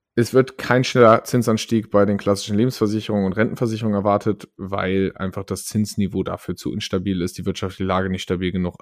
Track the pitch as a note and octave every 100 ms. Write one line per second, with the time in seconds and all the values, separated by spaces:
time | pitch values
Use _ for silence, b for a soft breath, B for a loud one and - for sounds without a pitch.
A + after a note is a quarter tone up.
0 | _ - A2+ B2+ C3 - - B2+ C3 B2+
1 | A2+ A2+ - B2+ A#2 A2 - A2+ G#2 G2+
2 | G2+ G2+ - G2 - G#2 B2+ - A2 G#2+
3 | G#2+ G#2 F#2+ F#2 A#2 - A#2+ A2 A2+ G2+
4 | G2+ G2+ A2 G2+ - - F#2 G2 F#2+ F#2+
5 | F#2+ - F#2+ G2 F#2+ F#2 - G#2+ G#2 -
6 | F#2+ F#2+ F#2+ F2+ - F2 - G#2+ - G2
7 | G2 F#2 F2+ - F#2+ F2+ F#2+ - F#2+ F#2
8 | F#2+ F#2 - F2+ F#2 F#2+ F2+ -